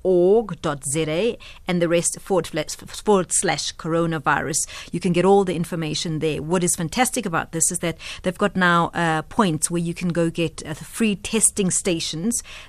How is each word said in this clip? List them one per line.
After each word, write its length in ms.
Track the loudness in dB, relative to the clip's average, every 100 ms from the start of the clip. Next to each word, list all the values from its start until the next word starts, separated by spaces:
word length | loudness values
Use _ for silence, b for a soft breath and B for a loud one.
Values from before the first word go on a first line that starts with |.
org 580 | 2 4 6 4 2 -4
dot 240 | -4 -4
Z 200 | -2 -2 0
A 300 | 0 0 -2 B B -2
and 120 | 2
the 80 | 4
rest 320 | 4 2 -2
forward 280 | 0 0 0
fla-, 160 | -4
forward 680 | -6 -10 -12 -4 2 4 2
slash 400 | 0 0 -2 -4 -6
coronavirus. 880 | -2 0 0 0 2 0 0 -4 -4 B B
You 80 | -2
can 140 | 2
get 120 | 4
all 200 | 6 6
the 100 | 4
information 640 | -2 -4 -4 -4 -4 -4 -2
there. 240 | -2 -2
What 220 | -2 0
is 100 | 0
fantastic 500 | 0 -2 0 0 0
about 280 | -2 -2 -4
this 180 | -2 -2
is 80 | 0
that 180 | -4 -6 B B
they've 120 | -4 0
got 200 | 0 2
now, 340 | 4 4 2
uh, 300 | 0 0 0
points 480 | 0 0 2 0 -2
where 100 | -2
you 140 | -2
can 140 | -4 -2
go 220 | 0 0
get, 360 | 0 -4 -4 -12
uh, 80 |
free 400 | -12 -8 -2 0
testing 560 | 0 -2 0 2 2 0
stations 720 | 0 -2 -2 -4 -4 -4 -4 B B